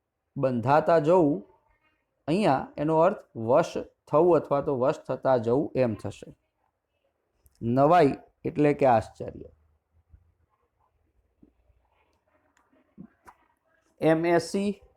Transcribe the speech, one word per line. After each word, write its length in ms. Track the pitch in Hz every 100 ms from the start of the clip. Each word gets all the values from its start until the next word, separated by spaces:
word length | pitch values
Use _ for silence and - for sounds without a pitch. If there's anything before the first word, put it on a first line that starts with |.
| _ _ _ -
બંધાતા 640 | 131 120 117 151 156 165
જવું, 440 | 147 185 147 175 - _ _ _ _ _ _ _ -
અહીંયા 460 | 180 196 135 - -
એનો 220 | 147 160
અર્થ 380 | 170 208 - 123
વશ 360 | 110 143 165 - - _ -
થવું 240 | 147 175 156
અથવા 260 | - 143
તો 180 | 151 135
વશ 160 | 127 156 -
થતા 300 | 131 131 131
જવું 340 | 113 127 - 131
એમ 180 | 123
થશે. 420 | 104 101 - - - _ _ _ _ _ _ _ _ _ _ _ -
નવાઈ 500 | 113 127 143 175 143 - _ _ 117
એટલે 280 | - 147
કે 120 | 143 139
આશ્ચર્ય. 600 | 113 - - - - - _ _ _ _ _ _ _ _ _ _ _ _ _ _ _ _ _ _ _ _ _ _ _ _ _ _ _ _ _ _ _ _ _ _ - - _ - _ _ _ _ _ _ -
એમ 240 | 151 160 170
એસ 160 | 170
સી 400 | 170 202 202 190 _